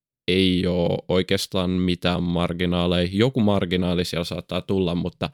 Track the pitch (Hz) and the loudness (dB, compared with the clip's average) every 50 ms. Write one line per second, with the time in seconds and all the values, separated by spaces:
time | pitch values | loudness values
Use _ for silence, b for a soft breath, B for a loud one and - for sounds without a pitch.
0 | _ _ _ _ _ - 90 95 95 92 90 90 92 90 87 87 85 87 95 - | _ _ _ _ _ 0 2 4 4 4 2 2 0 0 0 0 0 0 0 -2
1 | - - 90 92 92 - 98 98 - - - 95 90 90 92 90 92 92 90 - | -2 0 0 0 2 0 -2 -2 -2 -4 -4 -2 -2 0 0 0 2 0 0 0
2 | - 87 90 87 87 87 87 85 87 87 87 85 90 87 87 90 87 87 87 90 | 0 -2 0 0 0 0 0 0 0 -2 -2 -2 -2 0 0 0 2 2 2 0
3 | 90 87 98 98 113 135 131 127 107 104 101 98 95 87 90 90 90 90 87 87 | 0 0 2 2 2 2 2 2 2 2 2 2 0 0 0 0 0 0 0 0
4 | 90 - - 82 87 - 85 87 - - 87 90 - - 101 95 92 85 87 87 | -2 -2 -2 -4 -4 -4 -6 -8 -8 -6 -6 -6 -4 -2 0 0 0 0 0 -2
5 | 85 87 - _ 90 80 | -2 -4 -6 _ -8 -8